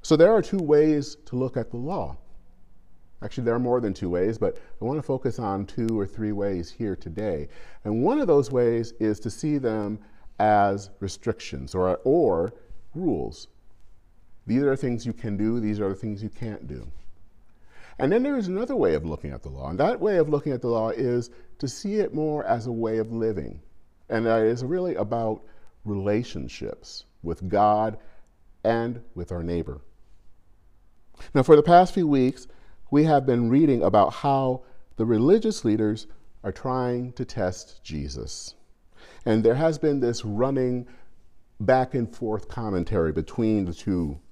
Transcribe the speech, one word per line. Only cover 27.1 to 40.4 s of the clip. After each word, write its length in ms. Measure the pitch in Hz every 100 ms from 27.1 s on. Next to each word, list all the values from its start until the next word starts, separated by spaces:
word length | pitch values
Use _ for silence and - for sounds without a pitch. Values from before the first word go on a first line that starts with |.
| _
with 260 | 82 82 95
God 500 | 98 104 107 110 104 - - - _ - -
and 360 | 110 113 117 117 -
with 160 | - 87
our 140 | 87
neighbor. 360 | 85 87 76 67 - - - - - - - - _ - - - - - -
Now, 100 | 143
for 100 | 131
the 80 | 151
past 320 | 151 175 180
few 140 | - 165
weeks, 400 | 139 127 - - - - - -
we 140 | 143
have 200 | 156 143
been 240 | 131 120 117
reading 340 | 131 156 123
about 300 | 92 104 92
how 500 | - 143 139 135 127 - - - -
the 80 | 113
religious 580 | 113 127 214 220 208
leaders 440 | 117 107 107 110 - - - -
are 100 | 107
trying 600 | 95 131 127 123 123 123
to 120 | 123
test 580 | 123 - 92 92 - -
Jesus. 720 | - 78 67 65 62 - - - - - _ - - -
And 200 | - 110
there 100 | 113
has 240 | 123 160 151
been 220 | 156 143
this 240 | 120 117
running 600 | 110 104